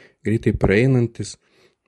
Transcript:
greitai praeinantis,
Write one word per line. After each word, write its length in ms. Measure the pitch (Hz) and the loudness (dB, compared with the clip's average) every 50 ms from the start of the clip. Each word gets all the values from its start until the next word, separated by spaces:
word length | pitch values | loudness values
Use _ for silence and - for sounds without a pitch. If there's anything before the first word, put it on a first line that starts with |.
| - - _ _ | -20 -20 _ _
greitai 320 | - 101 107 117 - 120 | -4 -2 -2 0 0 0
praeinantis, 840 | 101 - - 98 98 107 127 135 131 123 120 113 - - 101 - - - _ _ _ _ _ _ _ _ _ | 0 0 0 0 2 2 2 2 2 0 0 -2 -4 -8 -12 -12 -14 -18 _ _ _ _ _ _ _ _ _